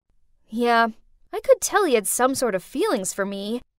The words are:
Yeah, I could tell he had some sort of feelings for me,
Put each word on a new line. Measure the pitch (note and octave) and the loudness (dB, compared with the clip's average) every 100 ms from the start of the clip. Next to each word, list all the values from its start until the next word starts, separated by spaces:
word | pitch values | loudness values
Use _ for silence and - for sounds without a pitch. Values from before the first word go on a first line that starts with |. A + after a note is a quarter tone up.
| _ _ _ _ _ | _ _ _ _ _
Yeah, | A3 A#3+ A#3 A3+ - _ _ _ | -2 2 2 2 -4 _ _ _
I | G4+ | -2
could | - B4+ | 2 2
tell | - G4 | 2 2
he | F4+ | 2
had | A3+ F#3+ | 2 0
some | - B3+ | 0 0
sort | C4 A#3+ | 0 -2
of | F#3 | -2
feelings | - C#4 A4 B3 F#3 | -4 -2 0 0 -4
for | - | -6
me, | G3 G3 G3+ B3 - | -6 -6 -8 -8 -10